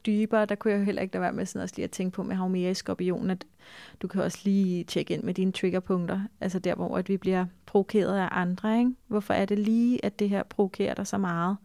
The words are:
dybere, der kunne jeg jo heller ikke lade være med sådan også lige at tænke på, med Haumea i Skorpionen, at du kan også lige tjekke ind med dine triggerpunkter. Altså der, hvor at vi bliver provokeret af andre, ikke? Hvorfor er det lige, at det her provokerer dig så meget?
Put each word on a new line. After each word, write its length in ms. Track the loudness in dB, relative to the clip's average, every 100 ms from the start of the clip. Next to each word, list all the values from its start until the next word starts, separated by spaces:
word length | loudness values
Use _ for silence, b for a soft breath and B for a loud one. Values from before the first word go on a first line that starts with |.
| 0
dybere, 400 | 2 2 2 2
der 80 |
kunne 180 | 0 0
jeg 60 | 2
jo 40 |
heller 180 | 2 0
ikke 120 | -2
lade 80 | -2
være 100 | -2
med 140 | -2 -4
sådan 160 | -6
også 120 | -8 -6
lige 80 |
at 60 | -6
tænke 240 | -4 -4
på, 80 | -4
med 140 | -4 -2
Haumea 340 | -2 0 -2
i 40 |
Skorpionen, 560 | -2 -4 -4 -2 -2 -2
at 140 | -4 -8 _ B B B B
du 60 | -4
kan 140 | -2
også 160 | -2 -2
lige 400 | 2 4 4 0
tjekke 300 | -2 -2 -2
ind 80 | -2
med 120 | -2
dine 180 | 0 0
triggerpunkter. 680 | 0 0 0 0 -2 0 -4 -4 -6
Altså 180 | -4 -2
der, 160 | -2
hvor 240 | -2 -2 -2
at 100 | -2
vi 80 | -2
bliver 300 | 0 0 0 -6 0
provokeret 520 | 0 2 2 2 2
af 100 | 0
andre, 480 | 0 0 0 2 2
ikke? 120 | 2 0 -2
Hvorfor 280 | -2 2
er 100 | 2
det 140 | 2 2
lige, 460 | 2 4 4 2
at 140 | 0 0
det 100 | 0
her 140 | 0
provokerer 520 | -2 0 0 0 -2
dig 120 | -2 -4
så 120 | -2
meget? 380 | 0 0 0 -2